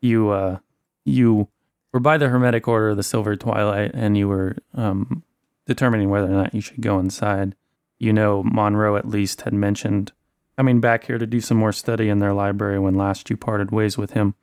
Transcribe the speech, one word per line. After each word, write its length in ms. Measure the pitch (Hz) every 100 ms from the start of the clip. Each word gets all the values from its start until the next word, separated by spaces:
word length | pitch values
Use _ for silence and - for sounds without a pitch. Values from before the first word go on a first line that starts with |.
you, 280 | 123 113 107
uh, 280 | 101 95 92 _ _ _ _ -
you 420 | 131 120 110 104 _ _ _ _
were 80 | 127
by 160 | 127 156
the 100 | 143
Hermetic 400 | 123 123 117 113
Order 220 | 113 110
of 80 | 101
the 60 |
Silver 320 | 98 113 104 104
Twilight, 540 | - 107 104 101 104
and 240 | - 110 104
you 100 | 101
were, 300 | 98 95 - _
um, 500 | - 110 95 95 143 - _ _ _ -
determining 440 | 127 131 113 98
whether 180 | 101 95
or 40 | 98
not 180 | 95
you 60 | 107
should 200 | 104 -
go 180 | 110 98
inside. 560 | 92 - 104 98 98 95 _ _ _ _
You 140 | 117
know, 320 | 107 107 101
Monroe 540 | 95 - 104 104 107 104
at 100 | 117
least 340 | 104 98 -
had 120 | -
mentioned 580 | 104 101 104 - 104 98 _ _ _ _ -
coming 240 | 131 120
back 240 | 120 117 -
here 120 | 120
to 80 | 113
do 140 | 120
some 180 | 110 113
more 140 | 107
study 380 | 101 - 113 107
in 100 | 101
their 140 | 101
library 460 | 101 101 101 104 101
when 160 | 98 95
last 340 | 98 98 -
you 80 | 110
parted 340 | - 107 101
ways 260 | 110 107 95
with 140 | 104
him. 240 | - 104 101